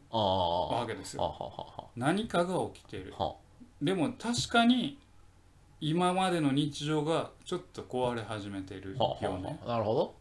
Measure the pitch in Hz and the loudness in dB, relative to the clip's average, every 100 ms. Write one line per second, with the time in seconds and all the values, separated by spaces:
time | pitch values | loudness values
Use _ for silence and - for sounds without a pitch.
0 | - 113 101 95 87 87 76 117 113 107 | -2 2 4 4 4 2 2 0 -2 -6
1 | - - 90 - - - - - - 117 | -8 -4 -4 -4 -10 -10 -12 -14 -12 -4
2 | 135 190 233 180 175 170 104 - - 98 | 0 0 0 0 0 0 -2 -6 -14 -12
3 | 95 - 87 - - - - - 143 190 | -8 -4 -4 -6 -18 -20 -18 -4 0 2
4 | 123 - 226 240 - 233 233 254 160 - | 0 -2 -2 -2 2 6 6 4 2 -6
5 | - - - - - - - - 151 170 | -18 -20 -20 -20 -20 -20 -20 -6 0 2
6 | 180 185 185 175 143 135 151 - 147 156 | 4 4 2 4 4 4 0 -2 0 0
7 | 151 160 - - - 180 - - 139 - | 2 0 0 -8 -6 -6 -6 -12 -4 0
8 | 123 120 110 110 101 98 95 95 95 - | 0 0 -4 -6 -6 -8 -8 -10 -8 -2
9 | 110 - 101 92 95 160 - 117 104 127 | -2 0 -2 -2 -6 -6 -4 0 2 2
10 | 185 - | 0 -4